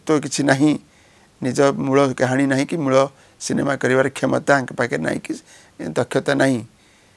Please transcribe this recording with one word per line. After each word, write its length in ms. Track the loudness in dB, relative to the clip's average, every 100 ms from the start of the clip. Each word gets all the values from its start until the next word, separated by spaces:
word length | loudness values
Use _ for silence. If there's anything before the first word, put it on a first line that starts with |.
ତ 40 | -2 -2
କିଛି 220 | -2 -2
ନାହିଁ, 280 | 0 2 2 0 -6 _ _ _ _ _
ନିଜ 160 | -2 2 2
ମୂଳ 260 | 2 0 2 2
କାହାଣୀ 320 | 2 0 2 0
ନାହିଁ 180 | 0 -2
କି 100 | -2
ମୂଳ 200 | 2 2 2 -2 _ -12
ସିନେମା 320 | -6 -2 -2 -2
କରିବାର 300 | 0 2 0
କ୍ଷମତା 420 | -2 -2 0 2
ଆଙ୍କ 160 | 0 0
ପାଖରେ 300 | -4 -4 -4
ନାହିଁ 180 | -4 -6
କି 120 | -8 -12 -14 -20 -20 -14 -6
ଦକ୍ଷତା 400 | -4 -2 -2 0
ନାହିଁ। 260 | 2 2 0 -4 _ _ _ _